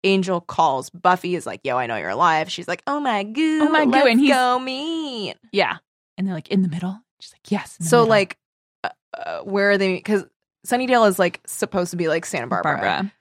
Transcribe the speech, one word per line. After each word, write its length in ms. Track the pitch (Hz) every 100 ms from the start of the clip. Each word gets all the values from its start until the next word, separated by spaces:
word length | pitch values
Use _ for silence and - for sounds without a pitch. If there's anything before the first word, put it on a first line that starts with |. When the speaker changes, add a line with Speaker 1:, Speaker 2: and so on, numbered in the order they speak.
Speaker 1:
Angel 380 | 196 196 185 175
calls. 480 | - - 160 135 127
Buffy 460 | 175 180 180 180 175
is 100 | -
like, 160 | 98
"Yo, 140 | 135 123
I 80 | 120
know 100 | 110
you're 120 | 80
alive." 400 | 107 170 160 160
She's 160 | - 170
like, 120 | - -
"Oh 120 | 285
my 240 | 277 214
goo, 400 | 202 233 320 311
Speaker 2:
Oh 60 | 302
my 160 | 311 294
goo, 60 |
Speaker 1:
let's 160 | 262 277
Speaker 2:
and 100 | 233
he's 120 | 277
Speaker 1:
go 240 | 269 247 254
meet." 760 | 254 262 311 330 302 240 180 - _
Speaker 2:
Yeah. 260 | 202 160 - _ _ _ -
And 80 | 190
they're, 60 |
like, 140 | 165 -
"In 120 | 196
the 80 | 185
middle?" 300 | 165 180 208 _ _
She's 140 | -
like, 180 | _ -
"Yes, 260 | 202 - -
in 40 |
the 60 | 262
Speaker 1:
So, 80 | 240
Speaker 2:
middle." 120 | 226
Speaker 1:
like, 280 | 214 190 - _ _ _ _ -
uh, 40 | - _ -
uh, 220 | - 82
where 300 | 196 196 202
are 60 | 202
they? 220 | 190 185
'Cause 240 | - 208 - _ _ _ -
Sunnydale 440 | 247 254 247 214
is, 100 | 190
like, 220 | 180 - -
supposed 460 | - - 196 175
to 60 | 175
be, 100 | 160
like, 180 | 165 165
Santa 220 | 151 117
Barbara. 300 | 95 151 143
Speaker 2:
Barbara. 360 | 98 78 196 _